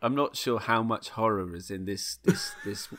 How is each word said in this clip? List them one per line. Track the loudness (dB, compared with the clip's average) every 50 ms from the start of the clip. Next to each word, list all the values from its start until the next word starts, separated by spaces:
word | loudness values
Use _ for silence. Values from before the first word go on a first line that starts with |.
I'm | 0 0 2
not | 2 0 0 0
sure | -2 0 2 0 2
how | 2 4 4 4 4
much | 2 0 -2 -4 -8
horror | -2 2 4 4 4 2 0 -4 -6
is | -8 -8 -6
in | -6 -6 -4
this, | -4 -4 -4 -4 -8 -8 2 2
this, | 4 4 4 -2 -8 -10 -8 -6
this, | -6 -6 -6 -8 -12 -14